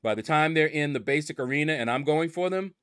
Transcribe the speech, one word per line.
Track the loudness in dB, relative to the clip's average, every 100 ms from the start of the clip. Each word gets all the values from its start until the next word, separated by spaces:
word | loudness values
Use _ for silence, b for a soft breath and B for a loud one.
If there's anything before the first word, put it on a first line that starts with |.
By | -2
the | -2
time | 2 2 4
they're | 4 2
in | 2 -2
the | -2
basic | 0 -2 -2 -6
arena | -2 0 0
and | 0 0
I'm | 0
going | 2 0 0
for | -2 -2
them | -2 -6 _